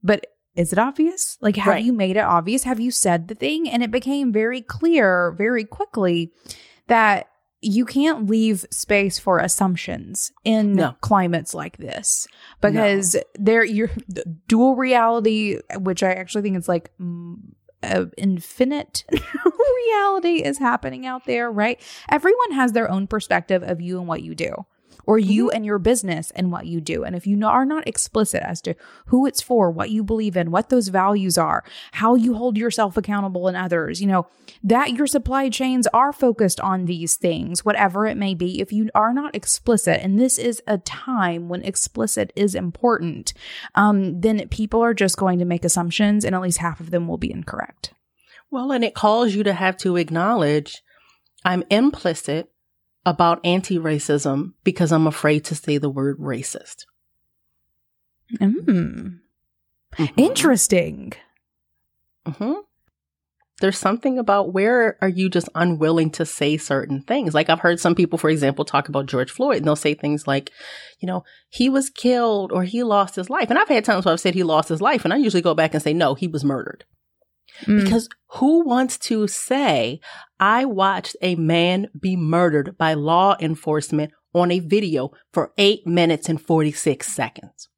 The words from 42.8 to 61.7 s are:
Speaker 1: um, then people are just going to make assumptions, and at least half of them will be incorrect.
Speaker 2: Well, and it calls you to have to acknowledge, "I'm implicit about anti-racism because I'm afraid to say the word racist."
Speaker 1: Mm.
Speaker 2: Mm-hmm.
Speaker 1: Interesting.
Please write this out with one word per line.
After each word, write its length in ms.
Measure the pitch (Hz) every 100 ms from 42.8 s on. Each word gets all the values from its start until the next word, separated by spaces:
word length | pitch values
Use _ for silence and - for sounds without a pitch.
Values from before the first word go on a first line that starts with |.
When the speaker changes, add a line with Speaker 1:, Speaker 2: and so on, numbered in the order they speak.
| 240 233 170 - - - - - -
Speaker 1:
um, 460 | - 208 202 190 175
then 260 | 214 214 -
people 340 | - 214 226
are 100 | 233
just 220 | 226 196 -
going 220 | 196 180
to 60 | 175
make 180 | 175
assumptions, 600 | 175 180 170 - 208 208 208
and 80 |
at 80 | 180
least 160 | 185 175
half 200 | 170 160
of 120 | 165
them 180 | 175 170
will 80 | 170
be 140 | 175
incorrect. 640 | 175 165 - - - - _ _ _ _ - _
Speaker 2:
Well, 200 | 269 262
and 140 | 262
it 100 | 233
calls 400 | - 214 220 240
you 80 | 196
to 100 | 202
have 220 | 180 190 185
to 180 | 190 175
acknowledge, 840 | 160 160 185 233 147 151 147 - _ _ _ _ _ _
"I'm 180 | 180 180 165
implicit 800 | 208 277 294 180 160 - 156 - _ _ _ _ _ 175
about 340 | 170 170 170 175
anti-racism 1080 | 180 185 180 160 151 - 147 143 139 - _
because 300 | - 185 165
I'm 140 | 160 160
afraid 360 | 151 151 151 -
to 80 |
say 240 | 156 - 143
the 100 | 147
word 300 | 135 139 139
racist." 680 | 143 123 - - - - - _ _ _ _ _ _ _ _ _ _ _ _ _ _ 233
Speaker 1:
Mm. 800 | 196 277 - 185 165 - 196 175 _ _ _ _ _ _ _ -
Speaker 2:
Mm-hmm. 80 | 156 -
Speaker 1:
Interesting. 960 | 311 523 311 240 - 135 127 139 - - _ _ _ _ _